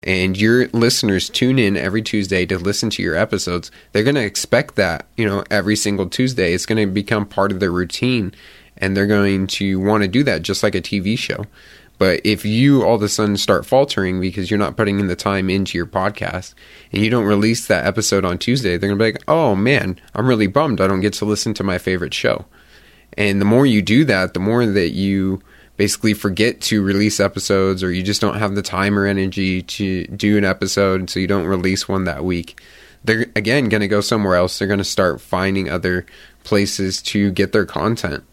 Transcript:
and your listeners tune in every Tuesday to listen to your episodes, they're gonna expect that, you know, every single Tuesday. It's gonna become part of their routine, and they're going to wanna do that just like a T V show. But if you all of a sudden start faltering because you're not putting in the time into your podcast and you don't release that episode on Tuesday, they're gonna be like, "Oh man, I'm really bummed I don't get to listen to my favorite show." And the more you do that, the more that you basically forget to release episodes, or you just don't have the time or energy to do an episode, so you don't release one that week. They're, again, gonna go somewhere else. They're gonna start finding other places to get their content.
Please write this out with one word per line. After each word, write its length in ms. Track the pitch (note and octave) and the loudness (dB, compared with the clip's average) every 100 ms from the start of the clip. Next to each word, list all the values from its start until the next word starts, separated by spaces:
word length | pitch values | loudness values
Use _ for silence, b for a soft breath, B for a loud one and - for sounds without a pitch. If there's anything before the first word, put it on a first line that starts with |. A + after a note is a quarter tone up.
and 360 | - F#2 F#2 F#2+ | -2 0 0 2
your 300 | G#2+ A#2+ B2+ | 4 4 2
listeners 560 | A#2 A#2 - A2+ F#2+ - | 2 2 2 0 0 0
tune 280 | - B2+ C3 | 0 2 2
in 200 | G#2+ F#2+ | 2 0
every 240 | D#2 G#2 | -2 -4
Tuesday 420 | A2 G#2+ F#2+ F#2+ | -2 -4 0 0
to 140 | F2+ F#2 | 0 -2
listen 320 | F2+ G2+ A2+ | -2 -2 -4
to 120 | - | -4
your 140 | F2+ D#2+ | -2 0
episodes, 540 | A2 G2 - F2 - B B | 0 -2 -4 -6 -6 B B
they're 120 | G2+ | 0
gonna 160 | A2 C#3+ | 2 0
expect 560 | G#2 - - A#2+ - - | -2 -4 0 0 0 0
that, 300 | F#2 D#2+ - - | 0 -2 -8 -2
you 80 | |
know, 180 | A2 G2 - | -2 -2 -2
every 260 | G#2 F#2+ G#2+ | -2 0 0
single 300 | G#2 G2+ F#2 | 0 -2 -2
Tuesday. 460 | - B2+ B2 F2+ | 0 -2 0 0
It's 140 | F2 - | 0 0
gonna 200 | A2 G#2 | 0 2
become 380 | F#2+ G2+ G#2+ | 0 -2 -2
part 260 | G2+ - G2 | -2 0 0
of 100 | F#2+ | 0
their 120 | F#2+ | 0
routine, 600 | F2 F2+ - B2 B2 F#2 - B B B - | 0 -2 -2 0 0 -2 -8 B B B -6
and 180 | F#2+ | -2
they're 120 | F#2+ G2+ | 2 2
going 400 | G#2 G2+ G2 F#2+ | 4 4 2 0
to 340 | - G2 F#2+ | -2 -2 0
wanna 260 | F#2+ G#2+ G2 | 2 2 2
do 160 | G#2+ | 2
that 180 | C#3+ F2+ | 2 0
just 200 | F2 F#2+ | -2 -2
like 120 | G#2 | 0
a 80 | G2 | -2
T 160 | - G2+ | -2 -4
V 180 | F#2+ - | -2 -4
show. 300 | - - - B B B B _ | -4 -6 -8 B B B B _
But 240 | F#2+ E2+ | 0 2
if 200 | - G2+ | 0 0
you 380 | G#2 A2 C#3 C#3 | 0 4 6 6
all 140 | F#2+ A#2 | 4 2
of 60 | |
a 60 | G#2 | 0
sudden 280 | - G#2 G2+ | 0 0 0
start 280 | - G2 | 2 0
faltering 560 | - C3 C#3 - F#2 F#2 | 4 2 2 0 -2 0
because 300 | F#2 F2+ F2+ | -2 -4 -2
you're 80 | G#2 | 0
not 180 | G2 - | 0 0
putting 220 | G#2 G2+ | 0 2
in 80 | G2+ | 0
the 80 | |
time 340 | F2+ G2+ G2 F#2+ | -2 -2 0 0
into 300 | G2 G2 E2+ | 0 0 -4
your 80 | E2 | -4
podcast 680 | F#2+ F#2+ G#2 F#2 F2+ - - B B B | -2 -2 -4 -6 -8 -10 -20 B B B
and 80 | G2 | 0
you 80 | A2 | 2
don't 160 | B2 | 2
release 440 | G#2 G#2 G#2+ A#2 - | 2 2 2 0 0
that 180 | F#2 C#2+ | 0 0
episode 380 | G#2 G#2 G2 | -2 0 0
on 120 | F#2 F2+ | 0 -2
Tuesday, 400 | - B2+ G#2+ F2 | -2 0 0 0
they're 140 | G2+ | 0
gonna 80 | G2+ | 2
be 140 | A2+ | 0
like, 100 | - - | -2 0
"Oh 260 | D#3+ D3 | 2 2
man, 460 | G2 A2 C3+ F#2+ F#2 B | 2 2 2 0 -6 B
I'm 140 | - B2+ | -2 0
really 220 | A#2 G#2 | 2 2
bummed 320 | G2 D#3 G2+ | 2 0 2
I 80 | F#2+ | 2
don't 120 | G2 | 2
get 120 | G2+ | 0
to 100 | - | -2
listen 300 | G#2 G#2 - | -2 -2 -2
to 80 | G2+ | -4
my 160 | G2 F2+ | -2 -2
favorite 340 | - F#2 F2 | -2 -2 -4
show." 340 | - - - - b b b b b b - | -4 -2 -4 -6 b b b b b b -4
And 240 | G2+ G2 | 0 2
the 60 | G2+ | 2
more 180 | A2+ | 4
you 160 | C#3 G#2+ | 4 2
do 240 | F#2 A2+ D3+ | 4 2 4
that, 280 | G2 F#2 | 2 0
the 60 | - | -2
more 260 | F#2+ A#2 A#2+ | -2 0 2
that 240 | G2 E2+ | 2 0
you 500 | - G2 G2 F#2+ F#2+ b b b - | 0 0 0 0 -4 b b b -2
basically 380 | G2+ - A2 | -2 0 -2
forget 460 | G#2 G#2 F2+ A2 - | 0 -2 0 0 0
to 200 | - G#2+ | -2 0
release 380 | G2 G2 G#2 - | 2 2 0 2
episodes, 640 | G2+ G2 - G2 F#2+ F#2 | -2 -2 -2 0 2 0
or 80 | F#2 | -2
you 100 | F2+ | -2
just 180 | F#2 G2+ | -2 -2
don't 180 | G#2 - | -2 -2
have 180 | G#2+ G2+ | -4 -4
the 60 | |
time 360 | F#2 F#2 G2 G2+ | -6 -2 0 2
or 80 | G2 | 2
energy 560 | G2 F#2+ F#2 F#2+ F#2 | 0 -2 -2 -2 -2
to 420 | F2 - G2 F#2 - | -6 -4 -2 -2 -6
do 280 | G2+ G#2 G#2 | -2 2 2
an 80 | |
episode, 640 | G2+ F#2+ F#2+ - G2 F#2+ F2+ | 2 0 -2 0 2 0 -2
so 120 | - | -4
you 80 | F#2 | -2
don't 180 | G2+ E2+ | 0 0
release 420 | F#2+ F#2 F#2+ - | -2 0 -2 -2
one 160 | G2 | -2
that 200 | F2+ C#2 | -2 -4
week. 360 | F2+ F2 E2 - B B B B | -2 -4 -6 -16 B B B B
They're, 220 | - A2 A#2 - | -2 0 0 -2
again, 320 | G#2 C3+ A#2+ | 0 0 2
gonna 180 | G#2+ G2+ | 0 2
go 140 | G#2 | 0
somewhere 340 | G#2 A2+ G2+ | 0 0 2
else. 240 | F2+ F#2 - | 2 2 0
They're 100 | - | 0
gonna 140 | G#2 | 0
start 380 | - - F#2 C2+ | 0 0 0 0
finding 480 | - F#2 F#2+ G2 F2+ | -4 -2 0 -2 -2
other 380 | F2 F2+ F2+ - B B B | -2 -2 -4 -6 B B B
places 580 | - G#2 G2+ - F#2+ F#2 | -2 0 0 -2 -4 -4
to 280 | - G#2+ G2+ | -4 0 0
get 220 | F#2 G2 | 0 0
their 140 | A2 F#2 | 0 -2
content. 580 | - F#2 A2+ F2+ C#2+ - | -2 -2 -2 -4 -8 -12